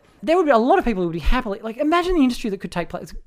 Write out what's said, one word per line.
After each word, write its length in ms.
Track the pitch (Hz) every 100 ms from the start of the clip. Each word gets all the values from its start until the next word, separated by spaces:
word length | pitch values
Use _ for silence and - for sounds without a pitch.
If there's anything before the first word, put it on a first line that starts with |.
| _ _
There 160 | 214 349
would 80 | 311
be 60 |
a 80 | 226
lot 180 | 247 370
of 80 | 240
people 160 | 190
who 60 | 175
would 60 |
be 60 | 165
happily, 400 | 143 247 240 196
like, 140 | 226 226
imagine 360 | 294 349 349
the 80 | 359
industry 300 | 262 240 226
that 80 | 190
could 120 | 175
take 180 | 180 170
place, 260 | 180 170 -